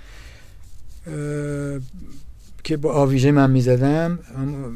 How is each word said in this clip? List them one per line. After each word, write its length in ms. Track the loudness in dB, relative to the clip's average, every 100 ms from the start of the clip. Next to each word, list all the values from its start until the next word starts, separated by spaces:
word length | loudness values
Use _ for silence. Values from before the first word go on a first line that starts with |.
| -18 -18 -18 -20 -20 -18 -16 -12 -12 -12 -10
اه... 760 | -8 -6 -4 -4 -4 -4 -6 -8 -12 -12 -12 -12 -14 -16 -10
که 120 | -4 0
با 160 | 2
آویژه 400 | 4 4 6 6
من 180 | 6 6
می‌زدم، 680 | 6 6 4 4 2 0 -4 -8 -8
اما 360 | -6 -6 -8